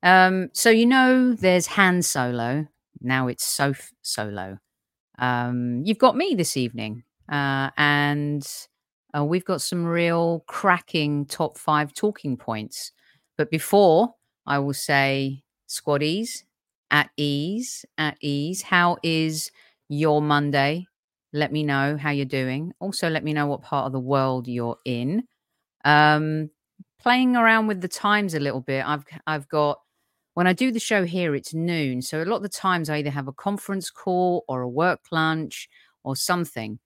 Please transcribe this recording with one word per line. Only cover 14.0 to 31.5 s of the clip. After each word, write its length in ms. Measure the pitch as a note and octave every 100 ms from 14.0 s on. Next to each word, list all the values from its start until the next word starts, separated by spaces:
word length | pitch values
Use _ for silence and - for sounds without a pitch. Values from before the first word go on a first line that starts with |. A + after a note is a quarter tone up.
| A#3 - _ _ -
I 120 | C#3+
will 140 | C#3
say, 680 | C#3 - C#3+ C#3 C3+ C3+ C3+ _ _ _
squaddies, 760 | - - C#3+ D3+ F3 A#3 - _ _ _ _ _
at 200 | D3 D3 -
ease, 680 | D3 C#3+ D#3 G#3 B3 - - -
at 200 | D#3 -
ease. 400 | D3 C#3+ D3 F#3
How 340 | - F3+ F3 F3
is 480 | E3 D#3+ D#3+ D#3 - _ _ _ _
your 320 | C#3+ D#3 D3+
Monday? 680 | D3+ D3 D3 C#3+ C#3 D#3+ F3+ _ _ _ _
Let 180 | D3 D3
me 120 | D3
know 340 | D3+ C#3 C#3 D3
how 140 | C#3+
you're 140 | C#3+ C3+
doing. 460 | C3+ B2+ C3 E3 -
Also, 300 | F#3+ G3 E3+
let 160 | D#3 D3+
me 80 |
know 140 | D3+ D3
what 140 | C#3+
part 260 | - C#3+ C3
of 40 |
the 80 | C3
world 480 | B2+ C#3 C3+ B2+ B2
you're 300 | A#2+ A#2 - -
in. 420 | A#2+ B2 G3 B3+ _ _ _ _ _
Um, 680 | C#3+ D3 D3+ D3+ D#3 D#3 D#3 _ _ _ - _
playing 340 | - B3 B3+ B3
around 280 | A3+ A3+ A3
with 140 | G3
the 80 | F3
times 460 | - G3+ G#3 G3+
a 60 | D#3+
little 180 | C#3+ C3
bit, 240 | B2+ C3+ C3+
I've, 200 | D3+ C#3+ D#3 -
I've 220 | D#3 C#3
got, 320 | D#3 D3 D3 _ _ _ _ _
when 140 | - F3+
I 60 |
do 160 | F3+ C4
the 120 | A3+
show 240 | - G#3+ F3+
here, 280 | F3+ F3
it's 200 | C#3+ -